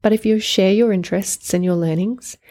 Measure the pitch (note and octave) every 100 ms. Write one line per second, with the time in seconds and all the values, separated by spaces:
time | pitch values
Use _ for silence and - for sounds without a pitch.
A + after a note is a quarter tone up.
0 | G#3+ G#3+ G#3+ A3 - - F#3+ G#3 A#3 F#3+
1 | F3 F3 G3 - - F3+ F3+ F3 E3 D#3+
2 | G3 B3+ - - _